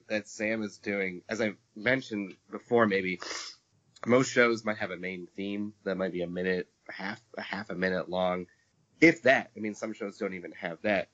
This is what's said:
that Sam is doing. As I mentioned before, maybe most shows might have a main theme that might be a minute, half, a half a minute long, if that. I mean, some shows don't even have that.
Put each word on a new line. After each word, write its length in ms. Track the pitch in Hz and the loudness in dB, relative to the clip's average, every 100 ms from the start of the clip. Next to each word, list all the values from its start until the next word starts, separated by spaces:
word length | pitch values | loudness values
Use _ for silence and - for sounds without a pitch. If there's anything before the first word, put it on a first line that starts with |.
| - | -4
that 200 | 107 - | -4 -4
Sam 340 | - 107 113 | -4 -2 0
is 160 | 104 - | -2 -4
doing. 440 | 110 101 95 90 - | -4 0 -2 -4 -6
As 120 | 107 | -2
I 140 | 110 92 _ | -2 -2 _
mentioned 600 | 110 107 131 - 104 95 - _ | -4 0 0 0 -6 -6 -10 _
before, 340 | 107 - 120 110 | -12 2 6 6
maybe 320 | 95 92 87 - - - - _ _ _ - 110 | 4 0 -4 -6 -8 -10 -16 _ _ _ -10 4
most 240 | 123 131 | 4 6
shows 340 | 127 120 113 | 4 4 4
might 140 | 113 104 | -2 -4
have 140 | 101 | -4
a 40 | 87 | -6
main 300 | 92 92 87 | -8 -8 -10
theme 380 | - 98 101 104 - | -8 -4 -4 -6 -6
that 140 | 98 92 | -4 -2
might 160 | 92 | -2
be 100 | 87 | -2
a 60 | 87 | -4
minute, 400 | 87 92 92 - _ - | -2 0 -2 -4 _ -16
half, 320 | - 98 110 _ - | -10 -8 -10 _ -12
a 60 | |
half 280 | - 95 104 | -8 -8 -6
a 40 | |
minute 340 | 90 92 92 80 | -2 0 0 -2
long, 380 | 90 92 90 90 _ _ _ _ _ | 0 0 0 -6 _ _ _ _ _
if 220 | 165 165 | 6 6
that. 280 | 123 123 - 104 | 4 4 2 -8
I 40 | |
mean, 140 | 107 | -8
some 180 | 104 113 | -6 -8
shows 260 | 104 101 - | -6 -8 -6
don't 160 | 98 | -6
even 180 | 92 87 | -6 -12
have 260 | - 92 82 | -8 -8 -4
that. 260 | 107 98 - | 0 0 -2